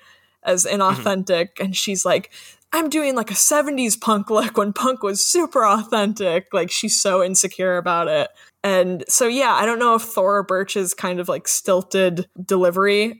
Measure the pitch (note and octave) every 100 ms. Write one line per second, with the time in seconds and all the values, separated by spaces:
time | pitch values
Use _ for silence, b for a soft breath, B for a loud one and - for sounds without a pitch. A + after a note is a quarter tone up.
0 | b b b b - F3+ - G3+ F#3+ F#3+
1 | G#3 F#3+ F#3+ E3+ F3+ - G3 F#3 - F#3
2 | F3+ E3 - B B B - D#4 D#4 D4+
3 | C#4 B3+ A3 F#3+ - D4 D4 C4+ A#3 -
4 | A3+ G#3 G3+ G#3+ G#3+ - G3+ - B3+ C4
5 | G3+ G3 - F4 D#4+ C4 A3 G#3+ G#3+ A3
6 | G3+ G#3 F#3 E3+ - F#3+ F3+ - G#3+ -
7 | G3 F#3 F#3 F#3 F#3+ - F#3 F3+ F3 E3+
8 | E3 D3+ - _ B _ G3+ F#3 F3+ F3
9 | - - A#3+ B3+ B3+ F3+ G#3+ A#3 A#3+ A3+
10 | A3+ - F#3+ G3+ F#3+ F#3 G3 G#3 F3+ -
11 | F#3 F3+ F3+ F3 - - - F#3 F#3 G3
12 | F#3 E3+ F#3 F3+ F3+ F#3+ F3+ F3+ G3+ G#3
13 | A3